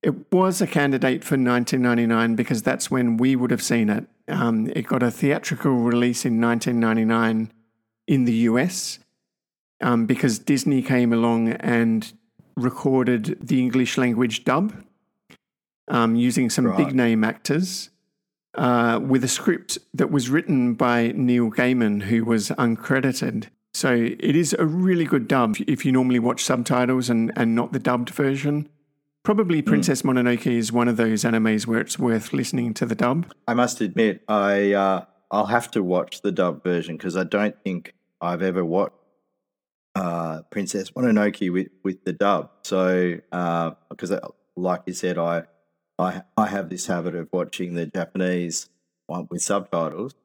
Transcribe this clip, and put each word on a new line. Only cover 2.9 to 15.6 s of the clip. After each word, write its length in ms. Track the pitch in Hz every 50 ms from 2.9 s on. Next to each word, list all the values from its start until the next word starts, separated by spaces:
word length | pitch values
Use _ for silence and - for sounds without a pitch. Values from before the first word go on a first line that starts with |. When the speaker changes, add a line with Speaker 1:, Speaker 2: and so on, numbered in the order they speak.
Speaker 1:
when 280 | - 131 123 120 117 113
we 180 | 127 131 135
would 140 | 127 123 120 123
have 100 | 110 -
seen 260 | - 139 117 110 104
it. 160 | 110 107 - - _ _ _ -
Um, 380 | 151 - 120 117 113 110 110 123 -
it 120 | - 113
got 160 | - - 131 123
a 80 | 120 113
theatrical 600 | - - 139 139 - - - 160 - - 151 135
release 480 | 123 117 120 120 120 123 123 120 - -
in 160 | 131 117 110
nineteen 400 | 117 117 117 117 - - 123 117
ninety-nine 720 | 117 113 113 113 113 110 113 113 117 113 113 110 113 113 _ _ _ _ _ _ _ _ _ _ _ -
in 160 | 151 135 127
the 80 | 120 113 113 117 117
U 80 | 113 123
S, 400 | 135 180 180 - - - - - _ _ _ _ _ _ _ _ _ _ _ _ _ _ _ _
um, 260 | - - 123 117 117
because 320 | 107 127 120 - 135 113 107
Disney 420 | - - 139 135 - 127 143 131 123
came 300 | - 135 123 123 120 117
along 380 | 117 113 120 117 117 113 113 113
and 600 | - - 113 120 117 117 113 113 110 107 - - - _ _ _ _ _ _ _
recorded 840 | - 120 127 123 - - 143 131 131 127 117 123 120 107 - - -
the 200 | - - - 131
English 380 | 127 127 113 131 127 117 - -
language 460 | 131 123 117 110 127 120 110 - -
dub, 280 | - 127 147 190 214 - - - _ _ _ _ _ _ _ _ _ - _ _ _ _ _